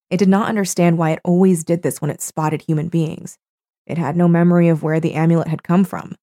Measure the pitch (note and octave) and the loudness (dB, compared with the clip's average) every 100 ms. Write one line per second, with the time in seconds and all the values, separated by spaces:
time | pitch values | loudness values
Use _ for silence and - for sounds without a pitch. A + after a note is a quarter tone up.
0 | - F#3 G3 G3 - G#3+ F#3+ - F3 E3 | -6 0 2 2 0 -4 -4 0 0 2
1 | D#3+ D#3+ - F3 F#3+ F3 D#3+ E3+ D3+ - | -2 -2 0 2 4 2 -2 -2 -4 -6
2 | D3 - - - D#3 D3+ - D#3 D#3+ E3 | -8 -8 -10 -6 -4 -4 -4 -4 -2 -2
3 | D#3 - - - _ _ _ _ - E3 | -4 -6 -16 -20 _ _ _ _ -10 -6
4 | C#3 F3 F3 E3+ F3 F3 E3+ D#3 D#3+ D#3+ | -2 2 2 4 4 4 4 2 0 -2
5 | E3 D3+ D#3+ E3 D#3+ D#3 - F3 F#3 - | -2 0 2 2 0 -6 0 0 0 -4
6 | - - | -14 -18